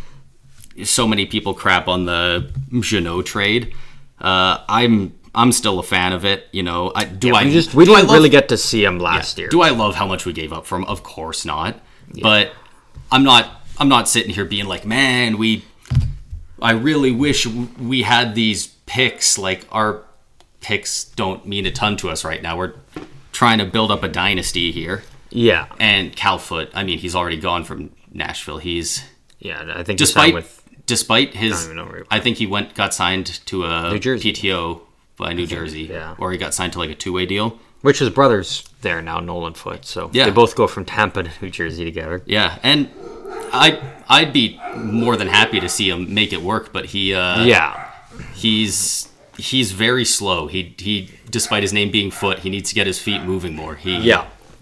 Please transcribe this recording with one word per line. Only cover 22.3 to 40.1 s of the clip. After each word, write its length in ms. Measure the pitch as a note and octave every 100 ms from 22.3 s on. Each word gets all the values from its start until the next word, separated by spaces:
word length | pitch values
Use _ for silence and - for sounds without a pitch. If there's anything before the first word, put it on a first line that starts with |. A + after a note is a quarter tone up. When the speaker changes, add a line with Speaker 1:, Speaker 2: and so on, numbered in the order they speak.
| E2
Speaker 1:
now. 140 | E2+ E2+
We're 180 | F2+ - - - - - -
trying 260 | - A#2+ A2
to 60 |
build 260 | F#2+ A2 G#2+
up 120 | G2
a 40 | F#2
dynasty 640 | F2 F#2+ F#2 E2 F2+ E2+
here. 320 | E2 E2 G2+ - - -
Speaker 2:
Yeah. 360 | A#2+ A#2 E2 - -
Speaker 1:
And 340 | A2 G2+ E2
Cal 240 | - G2+ F2+
Foote, 320 | - E2+ D2+
I 120 | -
mean, 140 | F#2+ D#2+
he's 160 | F2 F2+
already 200 | F2 E2
gone 280 | F2+ E2+
from 260 | E2 D2 D#2 - -
Nashville. 460 | D#2+ D2+ - - D2
He's 440 | F2 E2+ E2 - - _ _ -
Speaker 2:
Yeah, 220 | G2 D#2 D#2+
I 80 | F2
think 160 | F2 F#2+
he 60 |
Speaker 1:
despite, 180 | D3+ - D#3
Speaker 2:
signed 80 |
with 280 | E2+ - - _ - -
Speaker 1:
despite 480 | A#2 - A2+ C#3
his, 180 | F#2+ A2+
Speaker 2:
I 40 | E2+
don't 80 |
even 120 | E2 D#2+
know 80 | E2
where 120 | F2
he 20 | -
Speaker 1:
I 80 | G#2+
think 160 | A#2+ A2
he 100 | G#2
went, 280 | G2+ - -
got 180 | G2
signed 320 | - F2+ F#2+ F2+ - -
to 180 | F#2+
a 260 | E2+ E2+ E2+
Speaker 2:
New 80 | G2+
Jersey. 240 | B2+ A#2+
Speaker 1:
P 100 | G#2
T 200 | - G2
O 280 | F2+ E2+ E2 - _ _ -
by 160 | E2+
New 100 | F2
Speaker 2:
I 40 | E2+
think, 120 | E2+
Speaker 1:
Jersey, 240 | D#2 D#2
Speaker 2:
yeah. 320 | D#2+ E2+ E2 F2
Speaker 1:
or 120 | F2+
he 60 | F2+
got 160 | F2
signed 180 | - F2+
to, 40 | F2
like, 120 | D#2
a 40 |
two-way 300 | D2+ F#2+ F2+ F2+
deal. 320 | G2 A2+ - _ _
Speaker 2:
Which 160 | C#3 C#3
his 100 | B2
brother's 540 | A2 C#3 G#2 F2 - - -
there 220 | F#2+ E2
now, 160 | E2 E2
Nolan 340 | F2 F2 E2
Foote. 300 | E2+ F#2 F2+
So 260 | - F2+ E2+